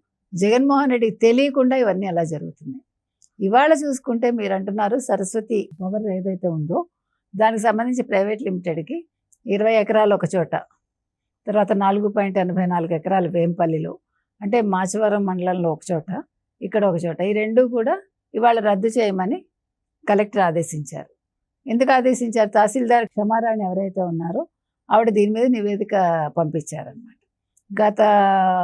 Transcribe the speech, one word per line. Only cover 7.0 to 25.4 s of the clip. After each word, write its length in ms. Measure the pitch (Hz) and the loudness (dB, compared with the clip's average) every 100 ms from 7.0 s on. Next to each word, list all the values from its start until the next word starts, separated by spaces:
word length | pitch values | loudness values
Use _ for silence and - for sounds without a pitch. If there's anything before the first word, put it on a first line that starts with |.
| _ _ _ 196 | _ _ _ -2
దానికి 280 | 220 226 | 0 2
సంబంధించి 400 | 226 214 240 254 | 0 0 -2 -4
ప్రైవేట్ 380 | 254 196 202 214 | -2 -2 0 -4
లిమిటెడ్‌కి 680 | 202 180 180 160 156 339 339 _ _ _ - | -4 -6 -4 -6 -6 -10 -12 _ _ _ -6
ఇరవై 260 | 196 220 | 0 2
ఎకరాలు 420 | 220 208 220 214 190 | 2 2 2 4 2
ఒక 200 | 165 185 | 0 -2
చోట, 200 | 156 160 - _ _ _ _ _ _ _ - | -2 -6 -8 _ _ _ _ _ _ _ -2
తర్వాత 240 | 208 208 | 0 2
నాలుగు 360 | 202 196 202 208 | 2 2 2 0
పాయింట్ 300 | 208 196 190 | -2 -2 -2
ఎనభై 280 | 180 185 180 | -2 0 0
నాలుగు 280 | 175 165 | 0 -2
ఎకరాలు 360 | 160 185 190 170 | -4 0 0 0
వేంపల్లిలో, 720 | 175 170 170 165 160 165 - _ _ _ _ | 0 0 0 -2 -2 -6 -12 _ _ _ _
అంటే 200 | 202 240 | -2 0
మాచవరం 640 | 208 185 190 208 214 208 196 | 0 -2 -2 -2 0 0 -2
మండలంలో 460 | 185 180 180 170 | -2 -2 -2 -2
ఒక 80 | 156 - | -4 -4
చోట, 320 | 165 170 202 - _ _ _ | -6 -6 -10 -12 _ _ _
ఇక్కడ 240 | 196 214 196 | -6 0 0
ఒక 200 | 170 175 | 0 -4
చోట, 160 | 156 | -4
ఈ 120 | 190 | -2
రెండు 280 | 214 214 226 | -2 0 2
కూడా 400 | 254 240 233 381 - _ _ | 2 0 -2 -4 -6 _ _
ఇవాళ 260 | 220 233 226 | 0 2 4
రద్దు 280 | 208 196 226 | 2 0 0
చేయమని 580 | 233 208 190 185 359 - _ _ _ _ _ - | 0 0 0 -4 -6 -10 _ _ _ _ _ 0
కలెక్టర్ 320 | 202 208 208 | 0 2 0
ఆదేశించారు. 680 | 180 165 160 156 147 147 - _ _ _ _ _ 262 | 0 0 -4 -8 -10 -14 -16 _ _ _ _ _ -2
ఎందుకు 220 | 233 262 | 2 6
ఆదేశించారు? 580 | 262 254 247 233 214 208 | 4 4 0 0 2 2
తహసీల్దార్ 560 | 214 208 269 233 240 226 | 4 4 2 2 2 2
క్షమారాణి 580 | 214 208 226 233 220 | -2 0 0 0 -2
ఎవరైతే 380 | 185 185 196 190 | -2 -4 -4 -4
ఉన్నారో 460 | 180 165 170 220 349 _ _ _ - | -4 -4 -4 -4 -6 _ _ _ 2
ఆవిడ 180 | 214 226 | 2 4
దీని 220 | 208 208 | 2 2
మీద 140 | 220 | 2